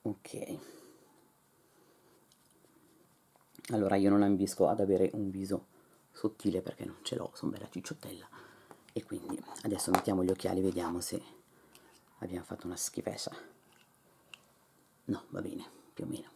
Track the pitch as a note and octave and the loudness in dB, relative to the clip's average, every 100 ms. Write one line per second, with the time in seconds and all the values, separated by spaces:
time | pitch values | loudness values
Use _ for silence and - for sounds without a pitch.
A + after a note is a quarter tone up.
0 | A2+ G2+ - - - - - - - - | -4 -6 -10 -10 -8 -10 -12 -20 -20 -20
1 | - _ _ _ _ _ _ _ _ _ | -20 _ _ _ _ _ _ _ _ _
2 | _ _ _ _ _ _ _ _ _ _ | _ _ _ _ _ _ _ _ _ _
3 | _ _ _ _ _ - - A2+ G2 G2 | _ _ _ _ _ -20 -2 2 4 6
4 | G2+ G2+ G2+ F#2+ G2 - E2 G#2+ G2 F#2 | 8 8 8 6 2 4 4 6 4 6
5 | F#2+ - G2 F#2+ G2 G2 - - _ _ | 4 2 -4 -4 -2 -4 -4 -20 _ _
6 | _ - - - G2+ F#2 - - - - | _ -4 -4 0 0 0 -4 -8 -10 -8
7 | - B2+ - - - - - F2+ - D#3+ | -6 -4 -6 -4 -6 -6 -10 -10 -10 -10
8 | - - - - - - - - - - | -12 -14 -16 -20 -20 -20 -20 -20 -10 -10
9 | - - - - - - - G2 - F#2+ | -8 -10 -6 -8 -10 -8 -4 -2 4 4
10 | - F#2+ F2+ F#2+ F#2 F#2 F#2+ F2 E2+ F2 | 4 2 2 0 0 2 2 0 -2 -4
11 | - - - - _ _ _ - - - | -4 -6 -8 -20 _ _ _ -20 -20 -20
12 | _ _ F#2 F2+ F2 F#2 F2 F2+ - - | _ _ -8 -8 -8 -8 -8 -6 -6 -4
13 | - - - - - - _ _ _ _ | -6 -6 -8 -10 -18 -20 _ _ _ _
14 | _ _ _ - _ _ _ _ _ _ | _ _ _ -20 _ _ _ _ _ _
15 | - G2+ - F#2 - - - - - - | -6 -4 -4 -8 -6 -8 -12 -20 -16 -10
16 | - - - | -8 -8 -10